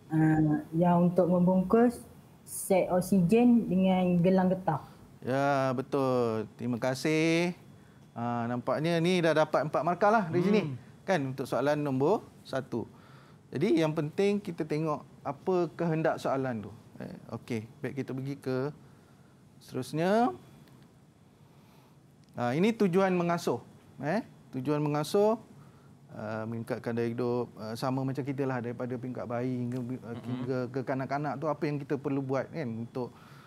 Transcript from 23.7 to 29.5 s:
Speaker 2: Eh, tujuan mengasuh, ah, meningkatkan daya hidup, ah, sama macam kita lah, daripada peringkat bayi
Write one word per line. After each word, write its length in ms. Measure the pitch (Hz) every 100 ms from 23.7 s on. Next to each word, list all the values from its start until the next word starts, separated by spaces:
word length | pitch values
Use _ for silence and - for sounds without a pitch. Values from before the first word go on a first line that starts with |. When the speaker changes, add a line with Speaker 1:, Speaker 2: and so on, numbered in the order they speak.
| - - -
Speaker 2:
Eh, 220 | 139 202 - - -
tujuan 260 | 131 135 151
mengasuh, 600 | 151 147 151 202 208 233 - - - - - - -
ah, 320 | 110 107 110
meningkatkan 500 | 110 113 113 113 120
daya 140 | 117 117
hidup, 420 | 120 123 123 117 87
ah, 180 | 110
sama 300 | 120 135 131
macam 180 | 135 135
kita 220 | 135 135
lah, 160 | 135 127
daripada 340 | 117 120 123
peringkat 320 | 127 127 120 101
bayi 280 | 120 127